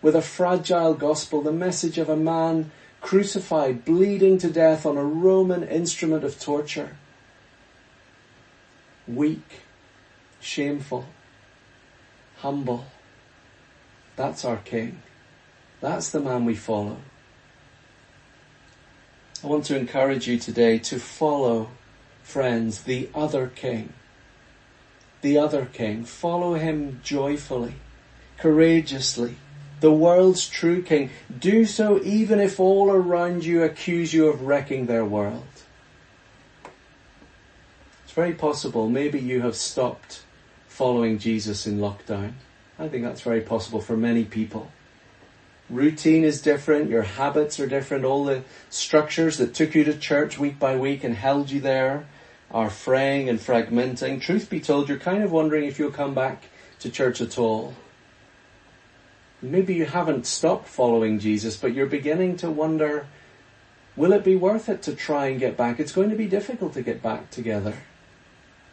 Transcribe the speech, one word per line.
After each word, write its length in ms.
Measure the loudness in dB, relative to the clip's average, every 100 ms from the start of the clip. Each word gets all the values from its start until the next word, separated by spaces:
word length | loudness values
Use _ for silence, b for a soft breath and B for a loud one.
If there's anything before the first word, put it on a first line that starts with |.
with 120 | 4
a 60 | 4
fragile 720 | 0 -2 2 2 2 2 2
gospel, 480 | 2 0 -2 -2 -4
the 100 | -2
message 460 | -2 -2 -2 -4 -2
of 140 | -2
a 60 | 0
man 540 | 0 0 0 0 -4 B B B
crucified, 840 | 0 2 2 -6 -2 0 0 -2 0
bleeding 500 | 4 4 4 4 4
to 140 | 2
death 340 | 4 4 4
on 140 | 0 -2
a 60 |
Roman 580 | -2 2 4 4 4 0
instrument 600 | -2 -2 -2 -2 -2 -2
of 140 | -2 -8
torture. 600 | -4 -4 -4 -8 -10 -14 -20 _ _ _ _ _ _ _ _ _ _ _ _ _ _ _ _ _ _ _ -12
Weak, 540 | -2 -2 -2 -12 -20 -20 _ _ _ _ _ _ _
shameful, 640 | -10 -4 -4 -4 -6 -8 -8 -20 _ _ _ _ _ _ _ _ _ _ _ -10
humble. 460 | -6 -4 -4 -6 -8 -20 _ _ _ _ _ _ _ _ _ _ _ -6
That's 280 | -6 -4
our 140 | -6 -6
King. 420 | -6 -6 -6 -12 -20 _ _ _ _ _ _ -10
That's 300 | -6 -6 -4
the 120 | -4
man 260 | -2 -2 -2
we 80 |
follow. 420 | -2 -4 -4 -4 -10 -18 _ _ _ _ _ _ _ _ _ _ _ _ _ _ _ _ _ _ _ _ _ _ -14
I 20 | -2
want 200 | -2 0
to 100 | -4
encourage 500 | -2 0 0 0 -2
you 120 | -4
today 400 | -2 2 4 4
to 200 | -2 -8
follow, 720 | -10 -2 0 2 0 0 -4 -14 -20 _ _ _
friends, 640 | -10 -2 0 0 -2 -6
the 260 | -6 -6 -6
other 340 | -4 -2 -2 -4
King. 440 | -6 -6 -6 -8 -18 _ _ _ _ _ _ _ _ _ _ _ _
The 160 | 2 4
other 300 | 4 0 -4
King. 400 | -6 -6 -4 -10
Follow 480 | -6 -4 -2 0
him 460 | -2 -2 -4 -6 -10
joyfully, 720 | -6 -4 -2 -4 -6 -6 -6 -10 -20 -20 b b b 0
courageously. 960 | 4 6 6 6 2 -4 -4 -2 -6 -6 -20 -20 -20 4
The 120 | 6
world's 560 | 8 6 8 6 4 -4
true 340 | -2 0 0
King. 280 | 2 0 0 B B -4
Do 280 | 2 4 4
so 360 | 2 2 2
even 380 | 2 0 4 4
if 180 | 2 4
all 320 | 4 6 6
around 540 | 4 4 2 0 -2
you 180 | 0 2
accuse 520 | 2 0 -4 -2 2
you 140 | 4 4
of 180 | 2 0
wrecking 400 | 0 0 -4 0
their 180 | 0
world. 400 | 0 -2 -2 -6 -14 -20 -20 _ _ -20 _ _ _ -20 _ _ -20 -20 _ _ _ _ -20 _ _ _ _ _ -20 _
It's 100 | -8
very 180 | -2 -2
possible 560 | 0 -2 -2 -4 -2 0
maybe 320 | 0 0 -2
you 220 | -2 -2
have 140 | -2 -4
stopped 640 | -6 -2 -2 -4 -18 -20 -20 _ _ _ _
following 500 | -2 0 2 2 0
Jesus 480 | 0 -2 -2 -6 -4
in 120 | -2
lockdown. 520 | -4 -6 -8 -6 -6 -12 -20 _ _ -12
I 100 | -8
think 160 | -6
that's 160 | -6 -6
very 220 | -4 -2
possible 400 | -2 -6 -4 -8
for 140 | -4 -2
many 280 | 2 0
people. 480 | 0 -4 -6 -8 -12 -20 _ _ _ _ -20 _ _ _ -10
Routine 540 | 2 2 4 4 6
is 180 | 4 2
different, 460 | 0 0 2 2 4
your 120 | 0
habits 560 | 0 -2 0 0 0 -2
are 80 | -4
different, 380 | -4 -2 -2
all 200 | 0 0
the 200 | 0 -2 -6 B B
structures 680 | -10 2 2 2 0 0 0
that 140 | -4
took 220 | 0 2
you 80 | 4
to 160 | 2 0
church 400 | 0 0 0 -2
week 220 | -4 0
by 160 | -2 0
week 260 | -2 -2
and 140 | -4 -2
held 340 | 0 0 0
you 100 | -2
there 460 | 0 2 0 -2 -10 B B B B
are 180 | -4 -4
fraying 580 | -4 0 2 2 0 0
and 120 | -2
fragmenting. 800 | 2 0 2 0 0 -4 -6 -6
Truth 280 | -2 -2 -2
be 120 | -6
told, 280 | 0 0 0
you're 80 | -4
kind 280 | -2 0
of 80 | 2
wondering 320 | 2 2 0
if 120 | -2 -4
you'll 100 | -4
come 240 | -2 -4
back 300 | -2 -4 -6 -18 B B B
to 100 | -12
church 320 | -2 -2 0
at 160 | -6 -2
all. 380 | 0 0 -6 -14 -20 _ _ _ _ _ _ _ _ _ _ _ _ _ _ _
Maybe 320 | -2 0 2
you 120 | 0 0
haven't 380 | 0 0 -2
stopped 440 | -4 0 0 0 -4
following 500 | 0 2 4 2 0
Jesus, 380 | 0 0 -2 -4
but 180 | -4
you're 120 | 0 -2
beginning 500 | -2 -2 0 0 -2
to 120 | -4
wonder, 600 | -2 -2 0 0 -2 -8 b b b b _ _ _ _ 0
will 160 | 4
it 100 | 4
be 140 | 4 4
worth 320 | 4 0 -2
it 140 | -4
to 120 | -6
try 320 | -8 -2 0 0
and 140 | 0
get 160 | -2 0
back? 240 | -2 0
It's 100 | -2
going 200 | 0 0
to 60 | 0
be 120 | 0
difficult 460 | -2 -2 -6 -6
to 80 | -6
get 200 | -6 -4
back 280 | -6 -6 -10
together. 420 | -8 -4 -4 -4 -8 -16 _ _ _ _ _ _ _ _